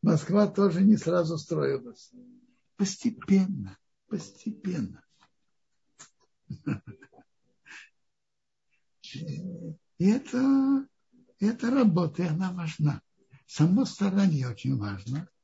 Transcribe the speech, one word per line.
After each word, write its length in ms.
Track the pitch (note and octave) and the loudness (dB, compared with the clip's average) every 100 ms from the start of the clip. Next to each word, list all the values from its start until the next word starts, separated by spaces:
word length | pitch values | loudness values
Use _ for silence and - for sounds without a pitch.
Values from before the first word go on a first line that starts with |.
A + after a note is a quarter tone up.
Москва 460 | E3 D#3 - G3 G#3 | 4 2 2 2 2
тоже 360 | G3+ G3 E3 | 2 2 4
не 140 | G3 G#3 | 4 4
сразу 400 | D#3+ F3 D#3+ E3 | 2 0 0 -4
строилась. 720 | - D#3+ C#3 C3+ A#2 - - - - - _ _ _ _ | -6 -2 -2 -4 -8 -20 -20 -20 -20 -20 _ _ _ _
Постепенно, 1000 | G3 - A#3 - - G3 F#3+ G3 F#2+ - _ _ _ | -6 -2 -6 -6 2 2 2 -4 -10 -14 _ _ _
постепенно. 960 | G3 - - - G#3+ G3 E3+ G#2+ - _ _ _ _ _ _ _ _ _ _ - _ _ _ _ | -10 -10 -12 -12 -8 -6 -6 -6 -10 _ _ _ _ _ _ _ _ _ _ -20 _ _ _ _
<laughs> 340 | - - - - - - _ _ _ _ _ _ - - _ _ _ _ _ _ _ _ _ _ _ - C3 E3 - F#3 E3+ E3 D#3+ _ _ | -12 -8 -8 -8 -20 -20 _ _ _ _ _ _ -20 -20 _ _ _ _ _ _ _ _ _ _ _ -18 -14 -10 -10 -10 -12 -14 -16 _ _
И 100 | F#3 | 2
это, 760 | A#3+ - B3 C4+ C4+ C4+ C#4 C#4 _ _ _ _ _ | 2 0 0 2 2 4 0 -2 _ _ _ _ _
это 320 | G3+ A#3+ A#3 | -2 0 0
работа, 520 | C4+ A3+ E3+ E3+ - | 4 4 4 0 -2
и 40 | F3 | -2
она 240 | D#3 F#3 | -2 -4
важна. 500 | F3+ E3 D#3 D3+ G2 _ _ _ - _ | -4 -8 -2 -2 -2 _ _ _ -20 _
Само 380 | - D#3 G3 C4 | 2 4 4 0
старание 640 | - G3+ F#3+ G3 D3+ B2+ | -2 0 2 2 2 -2
очень 280 | A#2 C3 C3 | -6 -4 -4
важно. 520 | G2+ G2 G#2 C#3 F#3 _ | -4 -8 -8 -8 -10 _